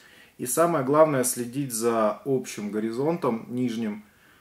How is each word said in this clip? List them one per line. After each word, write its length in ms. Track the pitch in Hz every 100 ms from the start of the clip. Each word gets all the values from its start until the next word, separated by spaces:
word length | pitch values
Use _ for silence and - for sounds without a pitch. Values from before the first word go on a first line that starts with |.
| - - - -
И 80 | 131
самое 380 | 160 170 160
главное, 400 | 127 151 156 135
следить 480 | 123 123 120 135 135
за 500 | 110 117 113 107 104 139
общим 460 | 131 107 - 104
горизонтом 760 | 107 113 117 147 170 131 113 -
нижним, 560 | 123 123 113 110 107 - _ - -